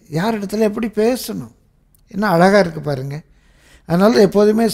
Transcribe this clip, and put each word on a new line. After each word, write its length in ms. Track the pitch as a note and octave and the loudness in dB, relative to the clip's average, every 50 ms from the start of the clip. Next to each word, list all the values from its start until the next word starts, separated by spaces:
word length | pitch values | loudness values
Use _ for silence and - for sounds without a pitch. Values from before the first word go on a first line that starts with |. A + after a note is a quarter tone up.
| _ - D3 D#3+ | _ -8 -6 -4
யார் 180 | F#3+ A3+ A3+ G#3 | -4 -4 -4 -6
இடத்துல 300 | G3+ F#3+ G#3+ A3 A3 G#3 | -6 -6 -2 -2 -2 -2
எப்படி 220 | G#3 A#3 A3 G#3+ - G#3 | -2 -4 -6 -6 -2 -2
பேசணும்? 540 | A3 A#3 B3+ B3 - - G3+ F3 B2 A2+ _ _ _ _ _ _ _ _ _ _ _ _ - | 0 0 0 -2 -6 -10 -10 -12 -12 -14 _ _ _ _ _ _ _ _ _ _ _ _ -8
என்ன 140 | F#3 G#3+ G3+ F3 | -4 -2 0 2
அழகா 260 | E3 F3 G3 G3+ G3+ F3+ | 4 4 4 4 4 2
இருக்கு 180 | E3+ D#3 D#3 C#3+ | 0 -4 -8 -8
பாருங்க. 340 | D3 C#3 C3 C3+ C#3 C#3+ D#3+ - _ _ _ _ _ _ _ _ _ _ _ _ - | -8 -8 -6 -8 -10 -12 -12 -14 _ _ _ _ _ _ _ _ _ _ _ _ -2
அதனால 320 | E3 F3+ G3 A3 B3 A#3+ G3+ | 0 2 4 4 4 4 2
எப்போதுமே 400 | F3+ - G3+ G#3 G#3 G#3+ A3 A#3 G#3+ | 4 4 2 2 2 2 2 0 -2